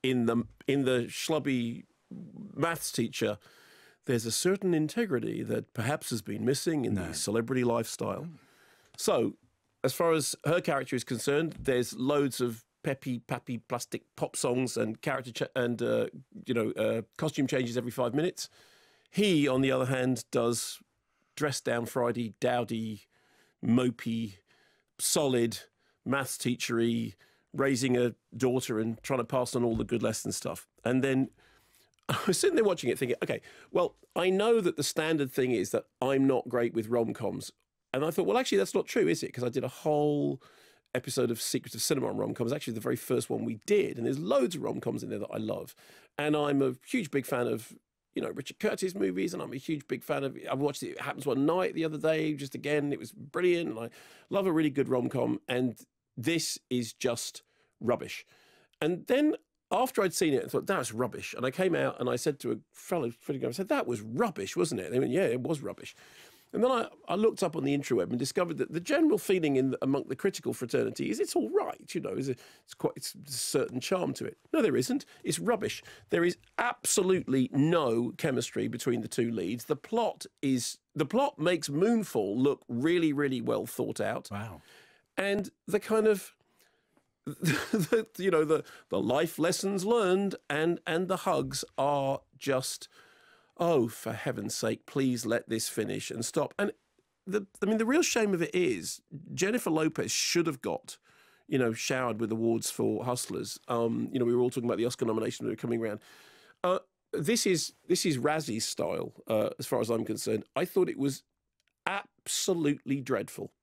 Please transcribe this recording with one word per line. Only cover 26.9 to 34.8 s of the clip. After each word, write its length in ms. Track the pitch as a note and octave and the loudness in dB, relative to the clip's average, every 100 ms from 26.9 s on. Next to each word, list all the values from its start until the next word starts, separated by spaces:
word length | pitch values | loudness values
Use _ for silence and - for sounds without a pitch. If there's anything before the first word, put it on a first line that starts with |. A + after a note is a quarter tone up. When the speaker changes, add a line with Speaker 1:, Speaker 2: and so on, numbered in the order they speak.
| A#2 A2+ - _ _ _ | 0 -4 -10 _ _ _
Speaker 1:
raising 420 | B2+ C3+ B2+ C3 B2 | -2 0 2 2 2
a 180 | A#2+ - _ E2+ | 2 -2 _ -2
daughter 420 | B2+ B2+ - A2 | 0 0 0 -2
and 240 | A2+ A2+ | -2 -4
trying 180 | - C3+ | -4 -4
to 40 | |
pass 320 | A#2 C3 B2 B2+ | 0 -2 0 0
on 80 | |
all 120 | A#2+ A2+ | 0 0
the 80 | |
good 180 | A#2 A#2 | -2 0
lesson 280 | A2 A2 G#2 | 0 -2 -4
stuff. 380 | - - - - _ | -6 -6 -10 -14 _
And 180 | - C3 | 0 2
then 280 | C3+ C3 C3+ _ _ _ _ | 2 2 0 _ _ _ _
<laughs> 380 | _ _ _ - | _ _ _ -4
I 80 | - - | 0 2
was 120 | F3+ | 2
sitting 160 | G4+ D#4+ | 4 4
there 80 | |
watching 260 | G#3+ F3 B2 | 2 2 -2
it 80 | - | 0
thinking, 180 | B2+ - | -2 -2
"Okay, 160 | - A2 - - - | -2 -4 -6 -20 -2
well, 240 | - F3 - - | 0 0 -2 -6
I 140 | - F#3 | 0 2
know 320 | F#3+ A3 A#3 | 4 6 4
that 160 | F3 | 4
the 60 | D#3 | 0